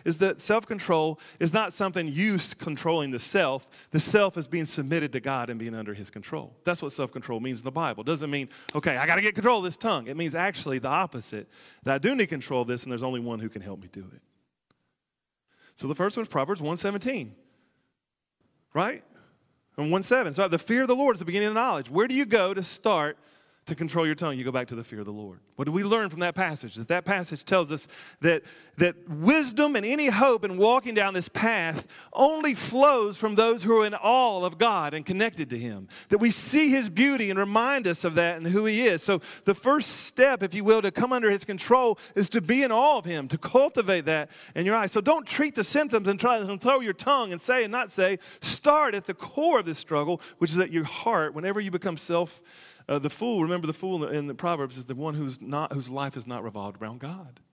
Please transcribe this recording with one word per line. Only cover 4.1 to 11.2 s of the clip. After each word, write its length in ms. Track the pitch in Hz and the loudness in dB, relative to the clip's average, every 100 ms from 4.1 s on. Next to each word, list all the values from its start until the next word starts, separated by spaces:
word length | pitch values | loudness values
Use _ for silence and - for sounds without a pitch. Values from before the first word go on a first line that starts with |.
| 214 196 175 | 4 4 0
is 100 | 139 | -4
being 180 | 170 156 | -4 -4
submitted 480 | - 135 165 147 | -4 -2 -2 -2
to 60 | 123 | -4
God 320 | 135 131 120 | -4 -4 -4
and 80 | 113 | -8
being 160 | 117 113 | -8 -8
under 180 | 104 | -10
his 160 | 104 98 | -10 -12
control. 460 | 107 - 156 120 - | -16 -12 -10 -12 -6
That's 180 | 175 175 | -4 -4
what 120 | 147 | -6
self-control 480 | - 127 131 123 113 | -6 -6 -6 -8 -6
means 180 | 127 117 | -6 -8
in 60 | 127 | -6
the 40 | |
Bible. 320 | 147 151 107 | -4 -4 -4
It 60 | 117 | -4
doesn't 240 | 156 147 | -4 -2
mean, 180 | 143 131 - - | -4 -6 -12 -8
"Okay, 240 | 151 165 131 | -2 0 0
I 80 | 156 | 2
gotta 160 | 175 | 2
get 140 | 214 208 | 2 2
control 240 | 226 226 | 2 2
of 60 | 180 | 0
this 120 | - | -4
tongue." 300 | 226 160 117 | -2 -2 -4
It 100 | 147 | -6
means 160 | 165 | -4
actually 460 | 165 190 170 151 131 | -2 -2 -4 -4 -4
the 80 | 131 | -2
opposite, 600 | 156 180 123 | -2 -2 -6